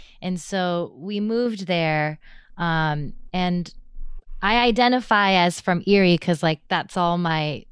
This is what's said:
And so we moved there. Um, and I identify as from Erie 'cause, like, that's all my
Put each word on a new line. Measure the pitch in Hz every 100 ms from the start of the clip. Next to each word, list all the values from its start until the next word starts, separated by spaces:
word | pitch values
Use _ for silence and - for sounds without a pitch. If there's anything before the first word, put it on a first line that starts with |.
| - -
And | 185 180
so | - 196 180 175 160 123
we | 185 208
moved | 214 233 240 214 180
there. | 175 160 156 151 151 - - - -
Um, | 170 165 156 147 143 - -
and | 185 180 175 165 - - - - - - -
I | 196 233 240
identify | 226 247 254 - 214 196
as | 185 175 -
from | - 170 -
Erie | 202 185 170
'cause, | - 160
like, | 165 156 -
that's | 175 - 196
all | 175 175
my | 170 156 151 135 -